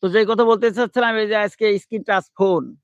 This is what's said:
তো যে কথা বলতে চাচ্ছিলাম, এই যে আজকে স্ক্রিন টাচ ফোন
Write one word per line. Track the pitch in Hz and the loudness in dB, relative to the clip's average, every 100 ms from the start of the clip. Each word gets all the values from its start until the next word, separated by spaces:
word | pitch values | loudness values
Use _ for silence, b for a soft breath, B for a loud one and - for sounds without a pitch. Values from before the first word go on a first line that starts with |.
তো | 190 | 0
যে | 190 208 | 0 0
কথা | 220 | 2
বলতে | 233 220 226 | 2 2 0
চাচ্ছিলাম, | 202 240 - 233 220 | -2 -4 0 -2 -2
এই | 214 | -2
যে | 214 | -2
আজকে | 208 _ 214 202 | -2 _ 0 0
স্ক্রিন | _ 220 | _ -10
টাচ | 190 196 - | -2 -2 -2
ফোন | _ 196 175 127 - | _ 0 0 -2 -14